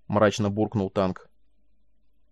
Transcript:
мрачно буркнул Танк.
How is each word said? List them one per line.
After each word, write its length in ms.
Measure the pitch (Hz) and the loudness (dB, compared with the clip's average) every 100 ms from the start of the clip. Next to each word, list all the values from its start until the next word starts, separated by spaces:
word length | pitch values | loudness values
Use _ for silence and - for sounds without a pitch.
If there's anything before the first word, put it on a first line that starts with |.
| - | -4
мрачно 440 | 104 107 - 104 | 2 2 2 -2
буркнул 380 | 101 104 113 95 | -2 -2 -2 -2
Танк. 400 | - 95 92 - _ - _ _ _ - - _ _ _ | 0 -2 -2 -12 _ -20 _ _ _ -20 -20 _ _ _